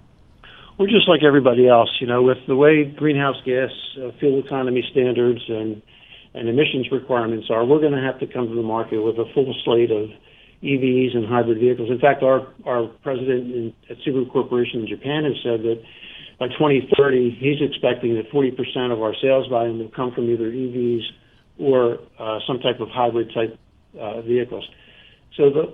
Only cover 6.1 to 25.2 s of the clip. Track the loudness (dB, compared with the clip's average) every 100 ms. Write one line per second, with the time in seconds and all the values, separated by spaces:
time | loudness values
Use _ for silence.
6.1 | -20 -18 -8 -2 0 0 -2 -4 -6 -2
7.1 | -2 -2 -6 -2 -2 2 2 2 -2 -4
8.1 | -6 -8 -6 -4 -4 -4 -4 -4 -2 -2
9.1 | -2 -4 -2 -2 -2 0 2 2 0 -4
10.1 | -12 _ _ _ -12 -4 -2 0 2 0
11.1 | 0 0 0 0 2 2 0 -2 2 2
12.1 | 2 2 2 -2 -14 -4 -4 -4 -8 -8
13.1 | -6 -2 -2 -2 -6 -8 -10 -20 -10 -4
14.1 | -2 -2 -2 0 0 -2 -4 -6 -8 -4
15.1 | -2 -2 -4 -2 -2 -2 -4 -8 -20 -20
16.1 | -20 -20 -10 -8 0 2 2 2 2 4
17.1 | 4 0 -2 -2 -2 -2 -2 -2 -2 -2
18.1 | -2 -2 0 0 -2 -8 -4 -4 -2 -4
19.1 | -2 2 2 2 -2 -2 -4 -8 -6 -6
20.1 | -2 -2 0 -2 -4 -6 -4 -2 -2 -6
21.1 | -16 _ _ _ -6 2 4 2 0 -10
22.1 | -14 -8 -6 -6 -4 -2 -4 -6 -2 -2
23.1 | 0 -4 -4 -6 -6 _ _ _ -14 -10
24.1 | -10 -2 -2 -2 -8 -16 -20 -20 -20 -20
25.1 | _